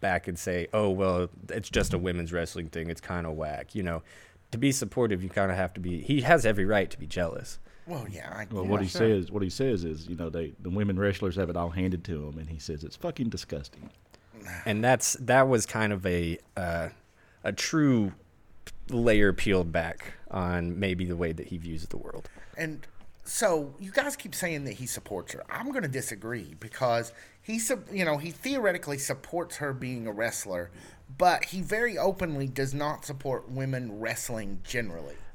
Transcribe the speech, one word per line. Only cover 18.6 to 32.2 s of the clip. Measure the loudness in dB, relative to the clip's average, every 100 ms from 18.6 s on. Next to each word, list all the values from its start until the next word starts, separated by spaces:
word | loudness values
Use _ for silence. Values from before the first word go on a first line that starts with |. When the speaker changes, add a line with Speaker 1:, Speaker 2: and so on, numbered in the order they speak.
| -14 -10 -4
Speaker 1:
layer | 4 6 10 8
peeled | 8 4 4 4
back | 2 0 -4 -12 -14 -8
on | -2 0 2 0 0
maybe | 0 0
the | 0 0
way | 0
that | -2 -6
he | -8
views | -4 -4 -4
the | -6
world. | -6 -10 -12 -14 -16 -6
Speaker 2:
And | -6 -6 -10 -12 -14 -14
so | -6 2 4 4 0 -8
you | -2
guys | 0 0 -2
keep | -8
saying | -4 -2 -2
that | -4
he | -8 -8
supports | -8 -6 -6 -6
her. | -12 -8
I'm | -6 -4
gonna | -4 -2
disagree | -4 -6 -8 -6 -6 -8 -12
because | -14 0 2 4 0 -8 -20 -20
he | -6 -4
sup-, | 0 -2 -4
you | -2
know, | 2 2
he | -2
theoretically | -6 -2 2 2 2 -2 -4
supports | -4 -4 -4 -4 -4 -4
her | -4
being | -4 -4 -4 -4
a |
wrestler, | -2 -2 -2 -4 -4 -4 -10 -20 -20 -18 4
but | 4 4 0
he | -4
very | -2 0 0 4
openly | 2 2